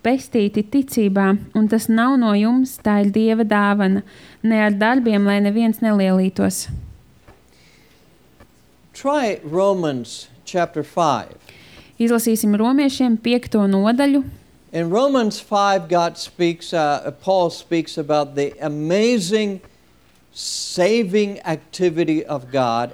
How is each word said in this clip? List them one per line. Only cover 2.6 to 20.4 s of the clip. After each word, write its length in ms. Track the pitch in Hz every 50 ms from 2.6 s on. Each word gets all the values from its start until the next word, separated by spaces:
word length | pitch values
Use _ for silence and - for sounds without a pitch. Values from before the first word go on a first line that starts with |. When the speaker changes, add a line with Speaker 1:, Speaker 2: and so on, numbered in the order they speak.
| 262 254 - -
Speaker 1:
tā 220 | - 214 208 208 202
ir 60 | 202
Dieva 320 | 196 214 220 220 220 220 233
dāvana, 560 | 208 214 208 202 202 202 208 196 190 190 202 - - - - - - - -
ne 200 | - 220 226 214 214
ar 80 | 208
darbiem, 560 | 202 196 214 226 247 269 240 233 214 202 202 202
lai 80 | 202 202 202
neviens 380 | 202 202 226 233 226 220 - 233
nelielītos. 800 | 220 214 202 190 185 185 190 185 190 - - 196 196 185 - - - - - - - - - - - _ _ _ - - _ _ _ _ _ _ _ _ _ _ _ _ _ _ _ _ _ _ _ _ - - _ _ _ _ _ _ _ _ _ -
Speaker 2:
Try 440 | - - 269 294 302 262 214 180 - -
Romans 840 | 147 156 185 196 202 196 185 170 151 139 123 117 - - - - - - - -
chapter 360 | - - 180 170 - - 151
five. 540 | 147 - - - 170 151 131 110 92 - - - _ - - - - - - - - - - -
Speaker 1:
Izlasīsim 560 | 233 233 233 226 226 233 220 220 - 214 208
Romiešiem 600 | 202 220 240 262 277 285 277 269 - 262 247 226 220
piekto 460 | - 233 240 247 247 - - 220 202 196
nodaļu. 540 | 190 196 196 214 240 247 285 285 277 285 269 - - - - _ _ _ _ _
Speaker 2:
In 180 | - 160 170 165
Romans 480 | 180 226 262 285 269 262 226 214 202 -
five, 500 | - - 208 202 202 202 196 196 170 156
God 300 | 175 175 170 170 165 -
speaks, 540 | - - - - 175 170 170 165 - -
uh, 400 | - 165 151 147 147 - 73 135 135 -
Paul 280 | - 190 190 190 175 165
speaks 460 | - - - - 170 165 151 - -
about 380 | 170 151 143 151 151 147 139 135
the 180 | 143 143 139 - -
amazing 1000 | 147 156 147 151 151 160 180 208 214 240 247 226 175 170 214 214 214 202 196 180 - - _ _ _ _ _ _ _ _ _ _ _ _
saving 1040 | - -